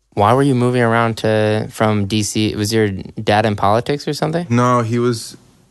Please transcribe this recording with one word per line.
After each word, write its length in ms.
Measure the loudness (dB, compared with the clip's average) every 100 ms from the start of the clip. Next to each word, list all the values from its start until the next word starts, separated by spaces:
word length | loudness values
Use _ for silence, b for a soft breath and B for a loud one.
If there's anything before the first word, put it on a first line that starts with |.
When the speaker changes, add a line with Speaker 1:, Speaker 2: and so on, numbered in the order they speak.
| _
Speaker 1:
Why 200 | 0 2
were 100 | 4
you 120 | 2 2
moving 260 | 2 2
around 360 | 2 2 0 0
to, 480 | 0 2 2 0 -4
from 360 | 0 0 2 0
D 160 | -2
C? 320 | -2 -2 -2 -2
Was 180 | -2
your 160 | 0 0
dad 560 | -2 -10 -6 0 2 2
in 100 | 0
politics 520 | 0 0 0 -6 -6
or 60 |
something? 340 | -4 -4 -4 -2
Speaker 2:
No, 320 | 0 2 2
he 160 | 0 -2
was, 380 | -2 -2 -8 -18 _ _ _